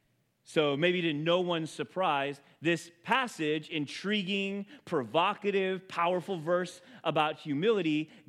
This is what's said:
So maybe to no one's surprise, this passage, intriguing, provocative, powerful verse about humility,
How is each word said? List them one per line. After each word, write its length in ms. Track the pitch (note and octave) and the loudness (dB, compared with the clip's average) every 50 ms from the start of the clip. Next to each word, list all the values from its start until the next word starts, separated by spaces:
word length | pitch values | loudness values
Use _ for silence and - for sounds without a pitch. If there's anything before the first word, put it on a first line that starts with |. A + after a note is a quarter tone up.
| _ _ _ _ _ _ _ _ _ | _ _ _ _ _ _ _ _ _
So 320 | - - E3 D3+ C#3+ C#3 | -2 2 2 4 4 2
maybe 260 | C#3 F3 F3+ F3+ F3+ E3+ | 4 2 2 2 2 0
to 100 | E3 D3 | 0 -2
no 260 | D3 D#3 E3 F3 F#3 | 0 2 2 2 2
one's 280 | F3 F3+ E3+ D#3+ D#3+ D3+ | 2 0 0 -2 -2 -4
surprise, 720 | - - C#3 - - F3+ F#3 E3 D3 C#3 C#3 C#3+ C#3 - _ _ _ - C#3+ | -6 -8 -8 -6 -2 0 0 2 2 0 0 -2 -6 -10 _ _ _ -2 0
this 260 | E3+ E3+ D#3+ - - - _ - | 0 0 0 -2 -10 -20 _ -2
passage, 680 | F#3 A#3 C4 B3+ A3+ - - D#3 D3+ D#3 D#3+ D3+ - | 0 2 2 0 -2 -4 -2 0 0 0 -2 -2 -4
intriguing, 960 | E3+ D#3 C#3+ - - - - G3 G#3+ G#3 F3+ F#3+ G3+ G3 G3 G3 G3 G3+ G3+ - - - - | -4 -4 -4 -4 -6 -6 -2 -2 0 0 0 0 -2 -2 -2 -2 -4 -6 -8 -10 -14 -16 -8
provocative, 1000 | - F3 C#3+ A#2+ G#2 B2 E3 F3+ G3+ G3+ - - G3+ F#3+ G3 F#3+ F#3+ F#3+ F#3 F#3+ | -2 -2 -2 -2 0 2 2 2 2 0 -2 -2 0 0 0 0 0 -2 -4 -8
powerful 520 | - - E3+ E3+ F3 F3+ F3+ - G3 F#3+ D#3+ | -8 -2 0 0 2 2 0 -2 -4 -6 -4
verse 420 | D3 E3+ F3+ F3+ F3+ F3 - - - - - - - | -2 0 0 0 0 -4 -10 -16 -20 -20 -14 -6 -4
about 340 | E3 D3 D#3+ D3+ D#3+ D#3+ | 0 2 2 2 0 -2
humility, 720 | - - D#3 C#3 D3 F#3 A#3 A3 G3 E3+ D#3 D3+ D3+ D#3 - - - - | -6 -4 -2 0 2 4 4 4 4 2 2 0 0 -2 -4 -10 -20 -18